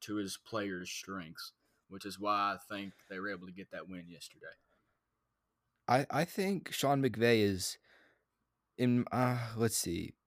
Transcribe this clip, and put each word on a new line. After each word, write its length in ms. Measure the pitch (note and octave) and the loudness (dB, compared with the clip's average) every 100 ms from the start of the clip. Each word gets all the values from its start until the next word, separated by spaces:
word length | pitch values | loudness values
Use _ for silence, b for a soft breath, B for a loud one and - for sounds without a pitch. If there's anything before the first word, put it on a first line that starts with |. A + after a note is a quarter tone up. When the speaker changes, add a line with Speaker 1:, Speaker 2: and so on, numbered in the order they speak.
Speaker 1:
to 120 | - G#2 | -4 -2
his 220 | F#2+ - | -2 -6
players' 520 | - A2 G2+ F2+ F2+ | -6 -4 -4 -6 -8
strengths, 640 | - - F#2+ E2 E2 - _ _ _ _ | -10 -8 -10 -10 -12 -14 _ _ _ _
which 180 | F#2+ G2+ | -12 -10
is 120 | F#2+ | -4
why 360 | G2+ G#2 G2+ | 0 2 2
I 20 | F#2+ - | 0 -6
think 280 | G2+ G2 - - | -8 -8 -12 -12
they 80 | F#2 | -8
were 120 | G2+ | -6
able 160 | F#2 F#2 | -6 -10
to 60 | |
get 200 | F2+ - | -14 -12
that 180 | F2+ E2 | -12 -10
win 180 | F2+ E2+ | -12 -14
yesterday. 380 | D#2+ - D2+ D#2+ G2 _ _ _ _ _ _ _ _ _ _ _ _ - | -16 -18 -16 -20 -20 _ _ _ _ _ _ _ _ _ _ _ _ 2
Speaker 2:
I, 200 | B2 C#3 | 4 4
I 140 | C#3+ | 0
think 480 | E3+ - F#3+ F#3+ - | 0 0 0 0 -4
Sean 300 | - C#3 C#3 | 0 2 4
McVay 380 | C3 G#2 A#2 A2+ | 2 4 6 6
is 360 | G2+ F#2 - - b b b b b _ _ _ _ - | 6 2 -2 -6 b b b b b _ _ _ _ 0
in, 260 | B2 B2 - | 4 4 2
uh, 360 | A#2 B2+ B2 A#2 A2 | 2 2 2 -2 2
let's 200 | A2+ - | 2 2
see, 380 | F2 F2 - - | -2 -2 -4 -12